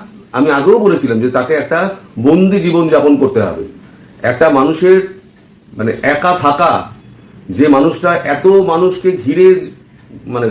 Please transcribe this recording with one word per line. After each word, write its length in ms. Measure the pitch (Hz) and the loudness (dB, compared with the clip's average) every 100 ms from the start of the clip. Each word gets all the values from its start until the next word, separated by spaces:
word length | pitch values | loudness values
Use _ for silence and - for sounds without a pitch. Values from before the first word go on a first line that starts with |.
| - - - | -12 -20 -10
আমি 200 | 127 151 | -2 0
আগেও 280 | 139 165 226 | 2 2 2
বলেছিলাম 400 | 202 156 127 113 | 2 0 -2 -2
যে 100 | 123 | -2
তাকে 240 | - - | -2 -2
একটা 360 | 151 - 165 190 - - 110 | -4 -2 -4 -4 -8 -14 -2
বন্দি 400 | 131 175 190 196 | 2 2 2 0
জীবন 300 | 170 170 160 | 0 0 2
যাপন 280 | 151 147 135 | 2 2 2
করতে 240 | 131 117 | 0 0
হবে। 220 | 92 80 - - - - - - | -4 -6 -14 -18 -20 -20 -20 -6
একটা 280 | 117 120 160 | -6 0 2
মানুষের, 520 | 139 147 156 180 190 185 - - _ _ _ _ 110 | 2 0 0 2 2 0 -12 -20 _ _ _ _ -6
মানে, 140 | 110 - | -6 -4
একা 360 | 139 147 180 180 | -4 -2 -2 0
থাকা, 500 | 143 147 165 104 - - - - - - - | 0 0 0 -2 -6 -18 -20 -20 -20 -20 -8
যে 180 | 92 147 | 0 2
মানুষটা 480 | 139 160 - 175 170 | 2 2 0 -2 -2
এত 320 | 143 143 185 | -4 0 2
মানুষকে 720 | 196 165 170 180 185 185 - 120 | 2 2 0 -2 -2 -4 -2 -4
ঘিরে, 460 | 170 185 185 - - - - - - 113 | 2 4 4 -2 -16 -20 -20 -20 -20 -10
মানে, 240 | 120 113 | -4 -4